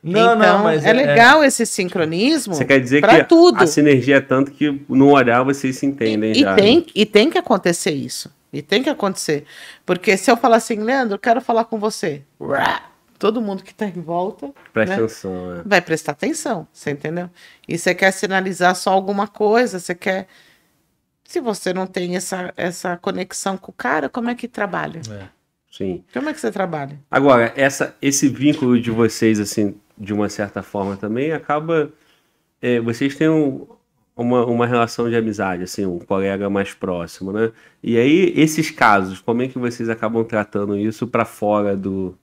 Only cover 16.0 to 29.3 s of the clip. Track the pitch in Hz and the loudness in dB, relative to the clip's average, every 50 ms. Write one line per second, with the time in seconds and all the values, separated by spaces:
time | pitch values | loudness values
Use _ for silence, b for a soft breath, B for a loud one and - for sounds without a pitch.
16 | - - 147 _ - 247 320 - - 302 233 170 151 _ _ - - 147 143 143 | -6 -8 -8 _ -6 -6 -6 -6 -6 -6 -6 -6 -8 _ _ -12 -8 -8 -8 -8
17 | - 156 160 175 175 175 175 b b b b b b - - 170 - 190 175 175 | -8 -8 -8 -8 -10 -10 _ b b b b b b -10 -10 -4 -2 -2 -2 2
18 | 196 190 190 - - 185 190 190 185 190 185 - 180 180 185 185 - 202 190 190 | 0 0 0 0 -6 -2 -2 -2 -2 -4 -4 2 2 2 2 2 -2 0 0 0
19 | 190 190 202 202 202 208 _ - 214 208 214 233 254 226 202 185 175 - 180 175 | 0 -2 -4 -4 -4 -6 _ -2 0 2 2 2 0 0 -4 -10 -8 -8 -10 -6
20 | - 202 190 190 196 b b b b b b b b b b b b b _ _ | -4 -4 -4 -4 -6 b b b b b b b b b b b b b _ _
21 | _ _ _ _ _ _ - 349 277 233 208 - - 190 175 185 185 190 185 190 | _ _ _ _ _ _ -8 -6 -4 -4 -6 -6 -6 -6 -6 -6 -6 -6 -6 -8
22 | 180 175 180 185 185 - 196 185 180 180 - - 180 180 175 - - 185 175 175 | -6 -4 -6 -6 -6 -6 -8 -8 -8 -10 -8 -6 -6 -6 -6 -8 -8 -8 -8 -6
23 | - 202 185 185 185 190 - - - 196 190 190 - - - _ - 247 - 311 | -6 -8 -6 -6 -10 -10 -10 -8 -6 -6 -6 -6 -12 -18 -18 _ -4 -2 -2 -2
24 | 277 254 _ 254 233 240 240 240 - 233 _ - 208 196 175 165 151 151 160 165 | -2 -4 _ -6 -6 -6 -6 -8 -10 -14 _ -6 -6 -6 -4 -6 -8 -8 -10 -12
25 | - 110 107 101 95 95 _ _ _ _ _ _ _ _ _ - - 95 90 85 | -14 -14 -14 -14 -16 -18 _ _ _ _ _ _ _ _ _ -10 -8 -6 -8 -8
26 | - _ _ 247 269 311 294 - - 226 196 196 190 180 165 151 139 139 147 147 | -12 _ _ -8 -6 -6 -8 -6 -8 -8 -4 -4 -6 -6 -6 -8 -10 -10 -14 -20
27 | _ _ - 135 135 143 131 120 117 113 - 139 135 139 135 - 143 - - _ | _ _ 0 2 6 6 6 6 4 2 0 0 0 0 2 0 -6 -6 -6 _
28 | - 139 139 - - 139 117 113 131 147 147 - 135 123 123 120 110 120 113 113 | -2 -2 0 2 0 0 0 2 0 0 0 2 2 2 2 2 2 0 0 2
29 | 117 110 - - 117 110 | 2 0 2 2 2 2